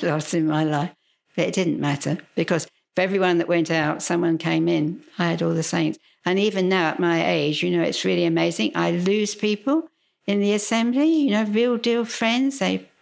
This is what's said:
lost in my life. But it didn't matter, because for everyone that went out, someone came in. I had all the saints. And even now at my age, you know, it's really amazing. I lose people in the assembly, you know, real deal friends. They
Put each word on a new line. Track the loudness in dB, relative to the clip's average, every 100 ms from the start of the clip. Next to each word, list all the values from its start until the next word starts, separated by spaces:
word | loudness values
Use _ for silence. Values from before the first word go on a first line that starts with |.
lost | -2 -2 -2
in | 0 0
my | 2
life. | 0 0 -4 -8 _ _ _ -4
But | -2
it |
didn't | 0 0 0
matter, | -2 -2 -4 -6 -6
because | -4 -2 -2 -4 _ _
for | -2
everyone | 0 2 2 2
that | 2
went | 0 2
out, | 0 0 -2
someone | -2 0 0 0
came | 0 0 2
in. | 0 0 -4 -10 -4
I | -2
had | 0
all | 0
the | -2
saints. | -2 0 -2 -4 _ _
And | -2 0
even | 0 0 0
now | 2 0
at | 0
my | 0 2
age, | 2 2 0 0
you | 0
know, | 0
it's | 0 -2
really | -2 0
amazing. | 2 2 0 0 -2
I | 0 0
lose | 0 0 0 -2 -2
people | -2 -2 0 0 -2 _ _ _ -2
in | 0
the | 2
assembly, | 0 0 0 0 2 2
you | 4 2
know, | 2
real | 0 2 2 0
deal | 0 0
friends. | -2 -2 0 2 0 0
They | -2 -2 -6 _